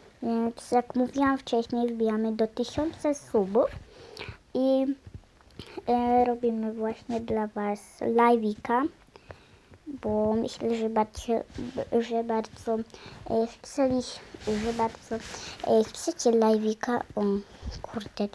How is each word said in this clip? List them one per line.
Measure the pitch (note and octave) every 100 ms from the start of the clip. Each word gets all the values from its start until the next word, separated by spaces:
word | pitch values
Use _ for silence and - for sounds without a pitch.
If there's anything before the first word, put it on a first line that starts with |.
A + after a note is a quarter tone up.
| - -
Więc | A#3 A3+ A#3 A#3 -
jak | A#3+ A#3+ B3
mówiłam | B3 C4+ C#4 C4+
wcześniej, | - A#3 A#3 A#3+ A#3+
wbijamy | A#3 A3+ A3 A3
do | A3 A3
tysiąca | A3 A#3+ - D#4 - D4+
subów | C#4+ - A#3 F#3+ G#3 D4 - - - - - - - _
i, | B3+ C4 C4+ C4+ C4+ - - - _ - - - - -
e, | A#3+ A#3+ B3
robimy | B3 A#3+ A#3+ A3+ A3
właśnie | A3+ A3 A3+ - A#3
dla | A3+ A3 G#3+
was | G#3+ G#3 G#3 - -
live'ika, | A#3 A#3 A#3 A#3+ G#3+ G#3 - A#3+ D#4 - _ - - - - - _ - -
bo | C4+ A3 G#3+ G#3+
myślę, | A3 A#3 - A#3
że | A3+ A3
bardzo, | A3 G#3+ - - A3+ - - B3 - - A#3
że | A#3 A3+
bardzo, | A#3 A3 A3 - -
e, | A3+ A3+ - - - - A3+ A#3
chcieliś-, | - - - C4 B3+ B3 - - - - G#3+
że | A3+
bardzo, | A#3 A3+ - - A3+ - - - - -
e, | A3+
chcecie | G#3+ - - E4 B3
live'ika. | A3+ A3 A3 G#3+ A3 - A#3+ - -
O, | G3+ G3+ - - - -
kurde, | - A3+ G#3 - G#3